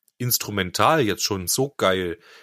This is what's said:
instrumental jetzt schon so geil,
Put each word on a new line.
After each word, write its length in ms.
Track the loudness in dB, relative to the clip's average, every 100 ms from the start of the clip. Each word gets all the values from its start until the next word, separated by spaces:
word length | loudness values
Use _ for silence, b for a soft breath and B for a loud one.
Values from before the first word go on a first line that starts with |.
| _ -6
instrumental 840 | -4 -4 -4 -2 -2 2 4 4
jetzt 220 | 2 0
schon 240 | -2 -4 -2
so 260 | -2 -2 0
geil, 400 | 0 2 -2 -6 B B